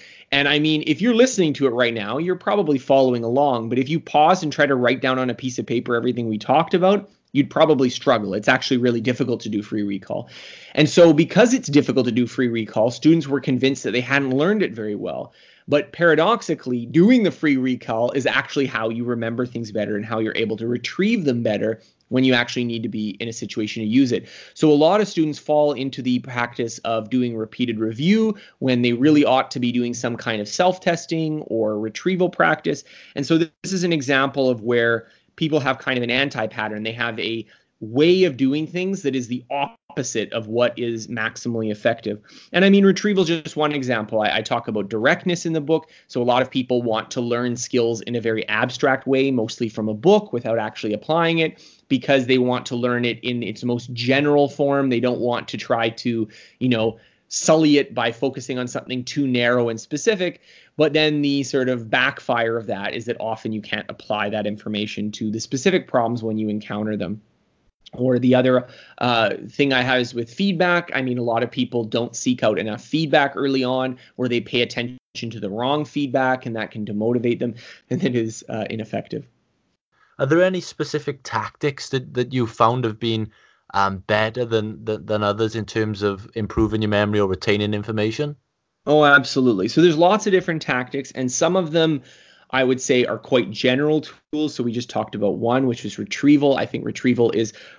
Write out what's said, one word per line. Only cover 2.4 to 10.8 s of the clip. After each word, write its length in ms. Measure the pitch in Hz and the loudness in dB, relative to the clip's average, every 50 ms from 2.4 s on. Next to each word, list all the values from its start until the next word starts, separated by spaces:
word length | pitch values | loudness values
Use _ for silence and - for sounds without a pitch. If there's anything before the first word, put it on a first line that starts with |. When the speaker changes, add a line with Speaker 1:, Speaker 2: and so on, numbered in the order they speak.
| - 202 208 208 - 151 147 131 | -2 -2 0 0 2 2 0 0
Speaker 1:
following 440 | 131 - 135 135 135 131 123 120 117 | 2 4 4 6 6 4 2 0 -2
along. 460 | 113 120 139 147 143 127 117 113 113 | 0 0 2 2 2 2 0 -2 -2
But 80 | 123 127 | -2 -2
if 120 | 135 131 | 0 0
you 100 | 165 160 | -2 -4
pause 420 | - - - 147 151 165 190 185 | -4 0 2 4 6 6 4 2
and 100 | 170 147 | 0 -6
try 140 | - - 147 | 0 0 2
to 80 | 143 139 | 2 2
write 300 | 127 123 120 131 127 135 | 2 2 2 0 2 0
down 160 | 131 131 127 | 0 0 0
on 100 | 131 127 | -2 -4
a 60 | 117 | -4
piece 240 | - - 127 123 - | -4 -8 -8 -6 -6
of 80 | 107 - | -6 -2
paper 280 | 120 117 110 120 120 | -4 -4 -2 0 -2
everything 320 | 117 120 123 120 120 117 110 | 0 0 -2 -2 -2 -4 -4
we 120 | 107 107 | -4 -6
talked 340 | - - 131 156 165 - - | 0 2 2 2 2 2 0
about, 380 | 175 180 190 208 202 - - _ _ _ _ - | 2 4 2 2 2 -2 -8 _ _ _ _ 0
you'd 180 | 139 135 - | 0 0 0
probably 400 | - 147 160 156 151 127 135 123 | 4 4 6 6 6 4 2 0
struggle. 420 | - - - 143 123 110 104 98 107 | 0 -2 0 2 2 2 0 -2 -4
It's 140 | 107 107 143 | -2 2 2
actually 300 | 127 131 - - 135 120 | 2 2 2 0 0 2
really 240 | 120 123 117 117 | 2 2 0 0
difficult 380 | 110 127 123 - 127 123 117 - | 0 -2 -2 -2 -2 -2 -2 -4
to 80 | - 110 | -4 -4
do 120 | 107 104 | -4 -4
free 220 | 107 - 113 107 104 | -4 -4 -4 -4 -2
recall. 460 | 101 98 95 - - - - 123 - - - - - - - - - - | -2 -4 -6 -6 -8 -8 -8 -8 -12 -16 -20 -20 -20 -20 -20 -20 -6 2
And 160 | - | 2